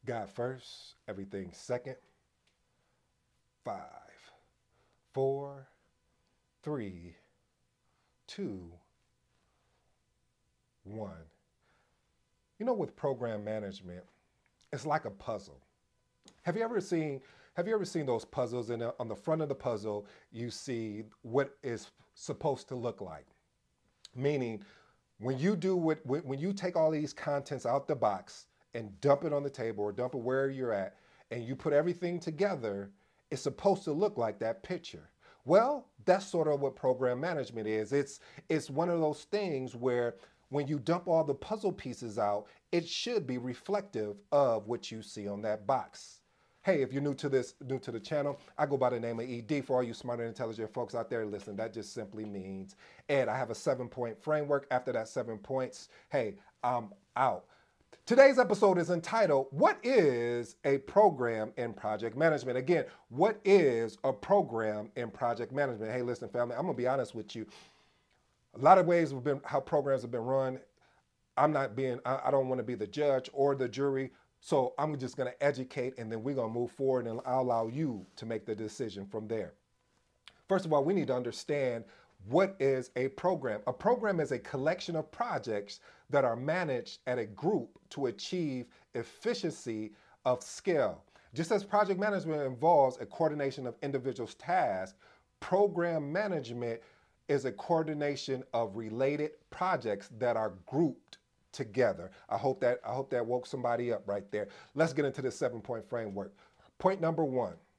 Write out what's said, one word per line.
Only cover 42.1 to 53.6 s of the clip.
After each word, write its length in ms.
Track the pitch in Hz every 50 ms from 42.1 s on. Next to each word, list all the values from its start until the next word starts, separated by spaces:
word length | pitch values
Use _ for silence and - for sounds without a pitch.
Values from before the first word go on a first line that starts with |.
| 104 113
out, 260 | 107 101 101 101 104 - - _ _ _
it 160 | - 175 165 165
should 380 | - - - 233 247 220 156
be 140 | 127 127 127
reflective 760 | 120 127 123 - - - 196 208 196 202 - 117 107 104 101 101 - _
of 360 | - 143 143 131 117 110 101 107
what 240 | 120 117 - -
you 100 | 113 110
see 260 | 107 - - 107 104 101
on 140 | 101 101
that 240 | 104 110 104 107 104
box. 540 | 98 135 127 - - - - - - - - _ _ _ _ _ _ _ _
Hey, 220 | _ - 190 151 135
if 100 | - 123
you're 80 | 139
new 140 | 143 147 139
to 120 | 135 - 143
this, 280 | 135 131 120 - - _ 143 127
new 120 | 131 131
to 120 | - -
the 80 | 120 113
channel, 400 | 101 - 160 147 143 143 139 - - - -
I 120 | - 151 147
go 100 | 143 131
by 140 | 127 123
the 80 | 123 117
name 200 | 113 117 120 117
of 80 | 117 127
E 140 | 127 120
D. 200 | 113 104 151 143
For 160 | 131 - 135 127
all 60 | 127
you 120 | 117 113
smart 240 | - - 123 120 117
and 80 | 117 117
intelligent 440 | 110 - 127 113 113 107 110 104
folks 220 | - 131 123 107 -
out 160 | 117 113 -
there, 160 | 127 117 110
listen, 300 | 107 101 101 98 - 101
that 180 | 98 110 113 98
just 180 | 113 101 -
simply 320 | - 120 107 101 101 107 110
means 520 | 107 101 101 92 95 95 95 95 95 - _ - - - - - _
Ed. 200 | 147 139 127 110
I 60 | 107
have 140 | 127 131 113
a 60 | 117
seven-point 680 | -